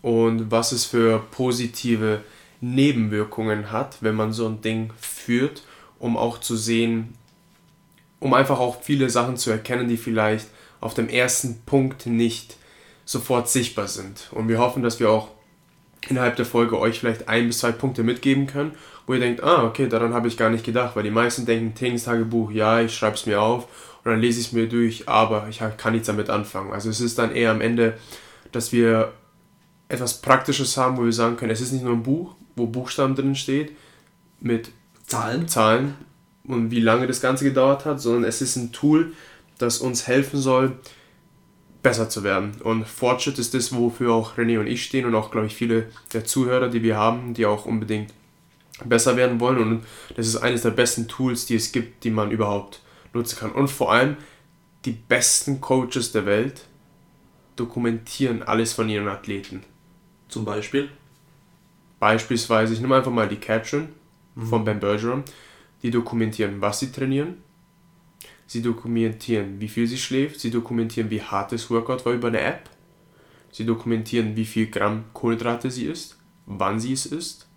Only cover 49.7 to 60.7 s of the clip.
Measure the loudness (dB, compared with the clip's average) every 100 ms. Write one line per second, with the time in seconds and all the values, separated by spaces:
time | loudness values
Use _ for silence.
49.7 | 0 -4 -20 -14 -4 -2 0 0 2 0
50.7 | 2 2 0 -6 -2 -2 -2 -2 -2 0
51.7 | -4 -6 -6 -2 0 0 0 0 -2 -6
52.7 | -20 _ -20 -8 -6 -4 -6 -6 0 0
53.7 | 0 2 4 4 0 -12 -20 _ _ _
54.7 | _ -8 -8 0 2 4 2 0 -4 0
55.7 | 0 0 -4 -2 -2 2 0 0 -6 -20
56.7 | _ _ _ _ _ _ _ _ -8 -6
57.7 | -2 -2 -2 -8 -2 0 0 0 0 0
58.7 | -2 -2 -2 -4 -6 -8 -8 -8 -14 -16
59.7 | _ _ _ _ _ _ -8 -4 -6 -2